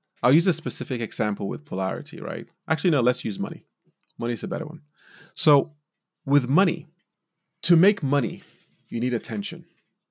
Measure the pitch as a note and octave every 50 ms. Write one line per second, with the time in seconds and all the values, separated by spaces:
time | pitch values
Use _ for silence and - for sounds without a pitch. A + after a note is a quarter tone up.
0 | _ _ _ - - B2 C#3 E3+ D#3+ G3 D#3 - - B2+ - - C#3 - C3 A#2
1 | A#2 G#2 - - A2+ G#2+ G2+ G#2 G#2 G2 G2 - - - F#2 F#2+ F#2+ F#2+ F#2 F#2
2 | F#2+ - - - - D#2 E2 E2+ E2 _ _ _ - - D#3 D3 - F3+ D#3 C3+
3 | A#2 B2 B2 - - A2+ G2 F#2+ G2 F2+ E2+ - _ _ _ _ _ _ _ _
4 | _ _ _ - A#2 A#2+ A#2+ G#2+ A#2 F#2+ F#2 F#2+ G#2 - - - _ _ _ _
5 | _ _ - - - - - - - D#3 D3 C#3 - - _ _ _ _ _ _
6 | _ _ _ _ - C3 C#3+ C#3+ B2 B2 C#3 F3 G3 E3+ G#2+ - - - _ _
7 | _ _ _ _ _ _ _ _ _ _ _ - - - E3+ D#3+ F3 G#3 G#3 G#3
8 | D3 C3 C#3+ C#3+ A#2+ G2+ D#2+ - - _ _ _ _ _ _ _ _ - - A#2
9 | A#2+ B2+ A#2+ G#2+ - - A2+ G#2 G2+ - - C#2 - _ _ _ _ _ _ _
10 | _ _